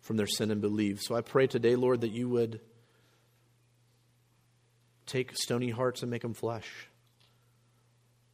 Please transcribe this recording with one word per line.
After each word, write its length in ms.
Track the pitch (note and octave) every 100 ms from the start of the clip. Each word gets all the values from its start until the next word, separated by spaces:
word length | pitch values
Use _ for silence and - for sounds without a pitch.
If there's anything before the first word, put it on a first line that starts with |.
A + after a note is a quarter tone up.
from 160 | - A2
their 100 | G#2
sin 240 | - A2
and 100 | G#2+
believe. 400 | G#2 G#2+ G#2 G2+
So 120 | -
I 60 | A#2
pray 260 | A2+ C#3 C3+
today, 300 | B2 A#2 B2
Lord, 240 | B2+ B2
that 100 | A#2
you 180 | A2+ B2
would 300 | A#2+ A2+ A2 - - _ _ _ _ _ _ _ _ _ _ _ _ _ _ _ _ _ _ _ _ _ _ -
take 280 | C3 B2 -
stony 340 | - A#2+ B2
hearts 320 | A2+ B2+ A#2+
and 80 | B2+
make 120 | A#2+
them 120 | A#2+
flesh, 540 | G#2+ A2+ A2+ - - - _ _ _ _ _ _ _ _ _ _ _ _ _ _